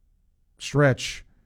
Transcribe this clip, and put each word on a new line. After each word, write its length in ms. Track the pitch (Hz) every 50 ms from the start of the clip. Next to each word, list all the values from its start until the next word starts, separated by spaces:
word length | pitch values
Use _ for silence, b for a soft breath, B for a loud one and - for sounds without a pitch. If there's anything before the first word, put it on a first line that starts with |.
| _ _ _ _ _ _ _ _ _ _ _ _
stretch 680 | - - - 143 147 135 123 - - - - - - _ _ _ _